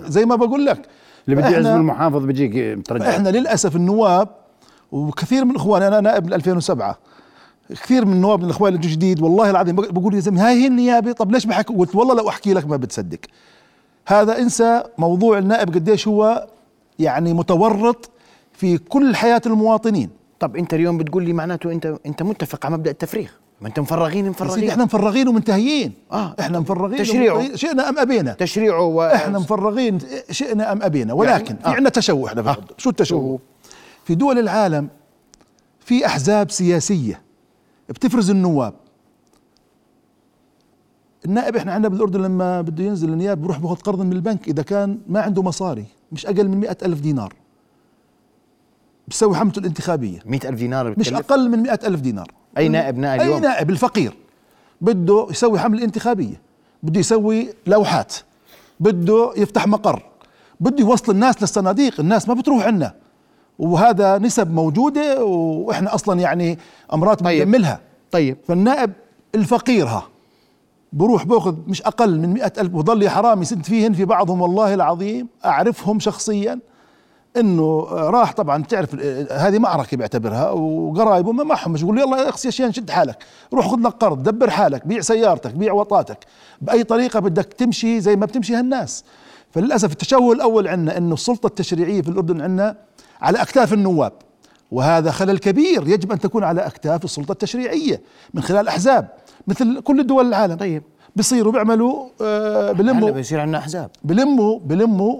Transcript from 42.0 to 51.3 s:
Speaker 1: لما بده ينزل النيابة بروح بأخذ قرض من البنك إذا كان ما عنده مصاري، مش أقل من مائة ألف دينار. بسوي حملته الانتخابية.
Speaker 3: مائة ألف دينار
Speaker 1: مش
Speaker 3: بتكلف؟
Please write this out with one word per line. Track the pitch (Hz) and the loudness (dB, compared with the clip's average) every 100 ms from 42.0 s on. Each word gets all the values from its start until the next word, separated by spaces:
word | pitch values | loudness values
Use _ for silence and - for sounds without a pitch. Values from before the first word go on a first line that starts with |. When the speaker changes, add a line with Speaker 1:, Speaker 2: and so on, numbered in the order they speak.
| 214 190 | -2 0
Speaker 1:
لما | 190 185 180 180 | -2 -2 -2 -2
بده | 165 160 | -4 -4
ينزل | 190 202 160 | -4 -4 -4
النيابة | 160 190 185 | -2 -2 -4
بروح | 165 147 | -4 -6
بأخذ | 165 175 | -6 -6
قرض | - 196 | -4 -4
من | 185 | -2
البنك | 180 180 208 - | -2 -4 -4 -4
إذا | 151 | -6
كان | 147 202 202 208 - | -4 -2 -2 -6 -4
ما | 160 | -4
عنده | 165 190 | -2 -2
مصاري، | 185 - 185 120 104 _ _ | -2 -4 -6 -8 -12 _ _
مش | 160 - | -12 -4
أقل | 196 202 | 0 0
من | 190 | 0
مائة | 208 180 | -4 -4
ألف | 190 160 | -4 -2
دينار. | 147 139 98 - _ _ _ _ _ _ _ _ _ _ _ _ _ _ _ _ - | -2 -4 -6 -12 _ _ _ _ _ _ _ _ _ _ _ _ _ _ _ _ -14
بسوي | - 214 185 | 0 2 2
حملته | 214 185 | 0 -2
الانتخابية. | 185 156 165 160 113 85 104 | -4 -4 -4 -4 -4 -8 -6
Speaker 3:
مائة | 131 135 | -6 -6
ألف | 123 | -6
دينار | 120 131 120 110 | -4 -2 -2 -2
Speaker 1:
مش | 226 | -2
Speaker 3:
بتكلف؟ | - - | -2 0